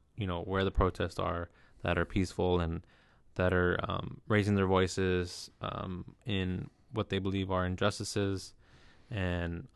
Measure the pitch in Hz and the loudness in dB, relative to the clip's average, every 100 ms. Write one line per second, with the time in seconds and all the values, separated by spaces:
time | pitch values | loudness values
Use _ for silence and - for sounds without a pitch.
0 | _ - 98 87 87 95 95 - 92 - | _ -8 -4 -4 -2 0 2 4 2 2
1 | 92 - 90 85 85 - - - 90 87 | -2 -2 -2 -2 -6 -12 -20 -6 -2 0
2 | 85 104 90 - 90 90 82 82 - _ | 0 0 0 0 2 2 2 -4 -8 _
3 | _ _ - - 92 92 90 - - 95 | _ _ -12 -2 2 4 4 2 -2 -4
4 | - - - 107 101 101 95 95 92 - | -6 -10 0 2 4 4 4 4 4 2
5 | 92 90 87 - - - 101 - 95 90 | 2 2 0 -6 -14 -10 -8 -6 -6 -8
6 | - - - 98 92 92 - - _ 113 | -10 -12 -4 -2 0 -2 -6 -14 _ -6
7 | 101 95 95 98 95 92 90 90 101 - | -2 -2 0 -2 0 0 0 0 0 0
8 | 104 107 98 95 - - - - - - | -4 -2 0 -2 -6 -16 -20 -20 -20 -20
9 | - 107 92 87 85 85 - | -10 -4 -2 -2 -2 -6 -10